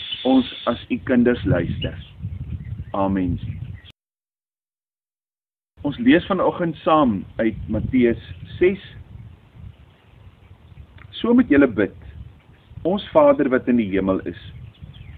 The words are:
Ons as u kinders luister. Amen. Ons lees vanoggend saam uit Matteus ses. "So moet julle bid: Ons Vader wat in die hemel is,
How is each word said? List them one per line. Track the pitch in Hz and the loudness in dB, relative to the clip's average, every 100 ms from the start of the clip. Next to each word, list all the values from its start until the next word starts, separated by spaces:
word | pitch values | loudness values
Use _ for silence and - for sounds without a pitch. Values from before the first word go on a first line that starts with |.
| - - | -12 -6
Ons | 127 131 123 - - | 2 2 2 -4 -4
as | 120 - | -4 -4
u | 123 | -6
kinders | - 123 120 120 | 0 4 4 2
luister. | - 90 82 - - - - - - - - - - - - | 0 0 0 -4 -6 -10 -16 -14 -12 -10 -10 -12 -10 -12 -8
Amen. | 101 98 98 92 - - - - - - _ _ _ _ _ _ _ _ _ _ _ _ _ _ _ _ _ _ - | -4 -2 0 -2 -4 -6 -10 -12 -16 -20 _ _ _ _ _ _ _ _ _ _ _ _ _ _ _ _ _ _ -10
Ons | - 135 | -8 -2
lees | 120 160 175 | 4 4 2
vanoggend | 190 131 - 175 156 | -2 0 -2 -4 -4
saam | - 156 139 98 - - | 2 2 4 0 -6 -4
uit | 113 101 - | -4 -4 -6
Matteus | 107 - 131 120 113 - - - - | -6 -2 2 2 0 -8 -18 -12 0
ses. | 180 196 - - - - - - _ - - - - _ _ - - _ - - - - - - - | 0 0 -10 -20 -20 -20 -20 -20 _ -20 -20 -20 -20 _ _ -20 -20 _ -20 -20 -20 -20 -20 -20 -20
"So | - 226 | -6 2
moet | 240 - | 4 6
julle | 139 139 | 6 6
bid: | 107 98 - - - - - _ - - - | 4 -2 -2 -20 -18 -20 -20 _ -20 -20 -8
Ons | 160 196 - | -4 -4 2
Vader | 160 147 139 135 | 4 6 6 2
wat | 127 123 | 0 2
in | 123 | 0
die | 104 | 2
hemel | 95 95 95 | 0 0 -2
is, | 67 85 - - - - - - - | -4 -12 -14 -18 -20 -20 -20 -20 -20